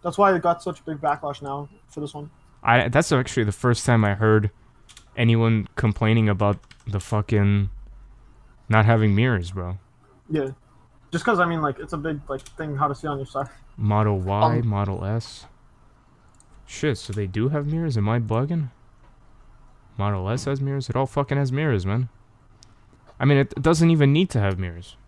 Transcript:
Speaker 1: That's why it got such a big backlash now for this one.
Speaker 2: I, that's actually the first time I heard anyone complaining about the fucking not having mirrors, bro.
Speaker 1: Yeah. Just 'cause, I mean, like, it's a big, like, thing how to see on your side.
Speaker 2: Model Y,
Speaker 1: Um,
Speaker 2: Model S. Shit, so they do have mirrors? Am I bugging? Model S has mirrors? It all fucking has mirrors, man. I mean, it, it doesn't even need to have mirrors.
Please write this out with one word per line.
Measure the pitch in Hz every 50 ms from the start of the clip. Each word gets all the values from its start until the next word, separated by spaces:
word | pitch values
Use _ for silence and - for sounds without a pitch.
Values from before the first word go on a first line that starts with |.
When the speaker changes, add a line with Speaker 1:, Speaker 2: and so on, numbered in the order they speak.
| _
Speaker 1:
That's | 175 160 -
why | 202 196 190
it | 175 -
got | 175 170 170 -
such | 185 170 -
a | -
big | - 160 143
backlash | 147 151 143 147 - 147 143 -
now | 143 139 139 143 147 139 196 - _ _
for | - -
this | 151 143 -
one. | 147 147 151 - - _ - - - -
Speaker 2:
I, | - 120 123 - -
that's | 120 139 151 - 156
actually | 131 127 - - - 113
the | 104 101
first | - - 127 120 - -
time | - 123 113 110
I | 104 101
heard | 95 113 110 107 110 104 104 - _ - _ _ _ - _ - - - _ -
anyone | - 120 113 117 113 113 113 113 110 101 - _
complaining | - - 113 104 - 120 110 110 117 110 107
about | 101 95 104 101 101 - - _ - - _
the | - 101 101
fucking | - - - 104 101 - - 104 101 101 101 101 101 98 - - - - - - - - - - - - - - - - - - _ -
not | 110 110 110
having | 110 117 110 110 107 101
mirrors, | 101 117 127 120 98 87 87 92
bro. | 95 87 87 90 95 _ _ _ _ _ _ _ _ _ _
Speaker 1:
Yeah. | 156 156 139 135 135 _ _ _ _ _ _ _ _ _ _ _
Just | - 170 -
'cause, | - 226 180
I | 180
mean, | 170 170 165 151
like, | 143 135 -
it's | 156 151 -
a | 156
big, | 143 160 151 147 - -
like, | 139 131 -
thing | - - - 160 151 147
how | 139 147 147
to | 143
see | - -
on | 151 143 139
your | 135
side. | 131 - 135 131 123 - - - - -
Speaker 2:
Model | - 107 104 104 104 107 107 101 98
Y, | 92 95 98 104 110 - - -
Speaker 1:
Um, | 120
Speaker 2:
Model | 117 104 101 101 98 98 92 -
S. | 95 107 117 117 - - - - - - _ _ - _ _ _ - _ _ _ _ _ _ _ _ _ _ _ _ - - -
Shit, | - - - - 156 127 -
so | - - 101
they | 104 104
do | 95 92 107 113 135
have | 147 151 143
mirrors? | 143 156 165 170 160 131
Am | 113 101 104
I | 113 120
bugging? | 117 107 110 113 127 143 170 165 151 127 - _ - - - - - - - _ - - - - - - - - - - - _ _ - -
Model | - 98 101 104 98 92 95
S | 113 131 -
has | - 143 139
mirrors? | 135 139 139 139 127 -
It | 117
all | 127 135
fucking | 131 - - 143 - 147 139
has | 143 131 123
mirrors, | 139 156 156 127 101 87
man. | 98 101 120 127 120 _ _ _ _ _ _ _ _ - _ - - - _ _ _ _ - _ - - -
I | 139
mean, | 139 143 139
it, | 139 - -
it | - 135
doesn't | 160 170 156 170 165
even | 165 156 147 139 139
need | 156 190 185
to | - 120
have | 101 98 95 92
mirrors. | 92 90 85 85 85 - - - -